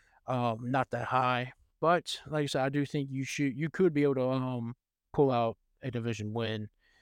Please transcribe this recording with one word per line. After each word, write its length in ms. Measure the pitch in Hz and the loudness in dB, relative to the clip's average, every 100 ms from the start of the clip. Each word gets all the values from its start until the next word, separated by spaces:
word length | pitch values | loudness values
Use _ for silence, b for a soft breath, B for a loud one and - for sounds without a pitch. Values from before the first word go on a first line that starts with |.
| b b - | b b -4
um, 440 | 127 120 113 123 | -2 0 -2 -2
not 200 | 131 127 | -2 0
that 160 | 120 117 | -4 0
high. 460 | 127 127 123 127 - _ - | 0 2 0 -2 -10 _ -2
But 400 | 156 175 - - - | 2 2 0 -10 -6
like 160 | 151 | -2
I 40 | 143 | -2
said, 160 | 147 | 0
I 60 | 131 | 0
do 160 | 143 | 0
think 240 | 139 151 135 | 0 -2 -4
you 140 | 135 | -4
should, 320 | 131 - 143 123 | -4 -2 -2 0
you 140 | 156 | -2
could 240 | - 185 | 2 2
be 80 | 143 | 4
able 140 | 143 131 | 2 2
to, 120 | 127 | 0
um, 460 | 131 127 123 117 120 _ _ _ | 0 -2 -4 -6 -10 _ _ _
pull 160 | - 139 | 2 4
out 260 | 120 117 110 _ _ | 4 2 -2 _ _
a 80 | 135 | -8
division 440 | 117 117 107 107 | -4 -4 -4 -4
win 340 | 110 113 110 107 _ b b | -4 -2 -4 -8 _ b b